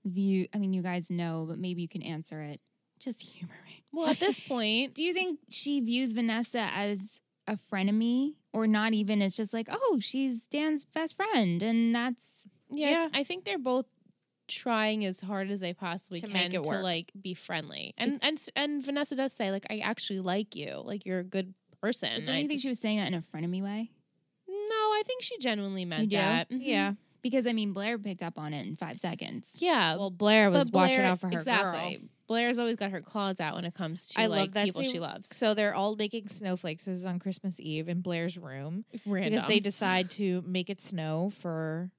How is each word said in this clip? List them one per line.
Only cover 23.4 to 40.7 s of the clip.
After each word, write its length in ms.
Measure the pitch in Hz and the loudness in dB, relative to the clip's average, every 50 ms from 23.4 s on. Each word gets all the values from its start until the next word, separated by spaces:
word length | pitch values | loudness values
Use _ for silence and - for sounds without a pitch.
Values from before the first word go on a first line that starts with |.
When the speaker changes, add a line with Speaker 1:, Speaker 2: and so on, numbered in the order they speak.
| 170 170 180 190 | -4 -2 -2 -4
Speaker 1:
way? 280 | 196 196 202 214 233 226 _ _ _ _ _ _ _ _ _ _ _ - | -4 -4 -4 -6 -6 -8 _ _ _ _ _ _ _ _ _ _ _ -8
Speaker 2:
No, 60 | 381 | -6
I 480 | 403 415 427 440 440 427 427 427 427 427 | -6 -4 -2 0 0 2 2 2 2 0
think 160 | - 508 508 | -2 -4 -4
she 140 | - - 494 403 | -4 -6 -6 -2
genuinely 460 | 254 247 220 208 202 196 190 190 180 | 0 0 0 0 -2 -4 -4 -4 -4
meant 200 | 175 - - 220 | -2 0 0 0
Speaker 1:
You 40 | 208 | 2
do? 60 | 202 | 2
Speaker 2:
that. 320 | 202 - 160 165 165 165 _ | 4 4 4 4 2 0 _
Mm-hmm. 120 | 240 262 | -4 -4
Speaker 3:
Yeah. 300 | 254 269 233 196 196 202 202 - _ _ _ _ | -2 0 2 2 2 0 -2 -4 _ _ _ _
Speaker 1:
Because, 240 | - 254 233 269 220 | -4 0 2 2 2
I 60 | 240 | 2
mean, 200 | 233 220 214 202 | 0 2 0 0
Blair 260 | 185 196 202 220 233 220 | -2 -2 -2 -2 -4 -4
picked 240 | 202 208 185 180 | -4 -6 -6 -4
up 160 | 180 170 - - | -6 -8 -6 -6
on 160 | 156 151 151 | -6 -6 -6
it 120 | 143 101 | -6 -6
in 100 | 95 156 | -8 -8
five 220 | - 180 156 127 - | -8 -8 -8 -6 -6
seconds. 480 | - 175 165 - - - - - - - - | -4 -6 -4 -6 -8 -8 -8 -8 -8 -10 -6
Speaker 2:
Yeah. 400 | - 339 359 320 240 185 160 160 | 0 2 4 4 6 4 4 2
Speaker 3:
Well, 140 | 180 196 196 | 0 -2 -4
Blair 380 | 180 175 208 208 214 220 214 202 | -2 2 6 8 8 8 8 8
Speaker 2:
But 80 | 180 185 | 8 6
Speaker 3:
was 100 | 269 233 | 6 6
watching 260 | 233 185 185 175 165 - | 6 6 6 8 6 6
Speaker 2:
Blair, 80 | - 185 | 6 4
Speaker 3:
out 100 | 180 180 | 4 2
for 60 | - | 0
her 60 | 180 | -2
Speaker 2:
exactly. 640 | 175 170 156 254 233 208 196 185 170 123 - - 71 | -2 -2 0 2 2 4 2 2 0 -2 -4 -4 -6
Speaker 3:
girl. 120 | 60 - - _ _ _ - | -8 -12 -18 _ _ _ -2
Speaker 2:
Blair's 300 | 226 233 240 240 247 233 | 0 2 2 2 2 2
always 160 | 240 226 233 | 0 0 0
got 140 | 208 202 196 | 0 -2 -2
her 80 | 190 175 | -2 -6
claws 400 | - - - 214 202 196 185 - | -8 -6 -4 -2 0 0 0 -2
out 140 | 165 151 - | -2 -4 -4
when 80 | - 165 | -4 -6
it 100 | 170 - | -6 -6
comes 340 | - 175 160 165 180 - - | -6 -6 -6 -4 -6 -6 -4
to, 120 | - 214 | 0 2
Speaker 3:
I 60 | 226 | 2
Speaker 2:
like, 140 | 220 - 196 196 190 | 4 4 2 2 2
Speaker 3:
love 40 | 190 | 2
that 100 | 214 208 | 2 2
Speaker 2:
people 160 | 196 175 - | 2 2 0
Speaker 3:
scene. 100 | 269 262 | -2 -2
Speaker 2:
she 80 | 254 170 | -2 -2
loves. 340 | 165 143 - - 202 - - | -4 -6 -8 -8 -8 -6 -2
Speaker 3:
So 200 | - 240 214 214 | 2 4 4 4
they're 200 | 208 214 208 - | 4 2 2 2
all 220 | 190 196 208 214 | 2 0 0 0
making 320 | 208 214 202 - 226 202 208 | 0 -2 -2 -2 -6 -8 -8
snowflakes. 560 | - - 208 190 185 180 - 170 156 165 - | -10 -6 -2 -2 -2 -2 -2 -6 -6 -6 -6
This 140 | 196 185 180 | -6 -6 -4
is 80 | 180 | -4
on 120 | 185 175 180 | -4 -4 -4
Christmas 400 | - 190 180 - - 190 175 - | -4 -4 -6 -2 -4 -6 -6 -6
Eve 300 | - 160 156 156 160 170 | -6 -4 -4 -4 -2 -2
in 120 | 170 175 | -2 -2
Blair's 360 | 175 180 175 165 165 180 170 175 | -2 -2 -2 0 -2 -2 -4 -6
room. 460 | 165 143 131 135 139 156 170 202 226 _ - 214 - | -12 -10 -10 -8 -8 -6 -6 -8 -8 _ -14 -10 -4
Speaker 2:
Random. 280 | 202 202 185 202 220 | -2 0 2 2 2
Speaker 3:
Because 160 | 214 233 - - | 2 2 4 4
they 100 | 214 208 | 4 4
decide 500 | 196 202 196 - 208 185 185 185 190 185 | 4 2 0 2 2 4 4 4 2 0
to 300 | - - 208 190 180 185 180 | -2 -2 0 0 0 0 -2
make 240 | 175 180 185 175 - | -2 -2 -2 -2 -2